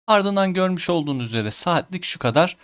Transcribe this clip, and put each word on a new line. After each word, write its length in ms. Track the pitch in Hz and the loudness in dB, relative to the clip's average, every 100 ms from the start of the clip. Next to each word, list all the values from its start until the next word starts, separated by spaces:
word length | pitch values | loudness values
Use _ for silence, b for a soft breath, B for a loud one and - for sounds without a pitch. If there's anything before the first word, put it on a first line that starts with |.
| - | 2
Ardından 460 | 208 196 196 190 | 2 4 0 0
görmüş 360 | 185 185 180 - | 2 0 -2 0
olduğunuz 360 | 170 147 135 120 | 0 0 -4 -2
üzere 260 | 117 107 | -2 -4
saatlik 520 | - - 165 - 185 | -4 0 0 -2 -8
şu 160 | - - | -10 -4
kadar 380 | 123 123 180 - | 0 2 2 -2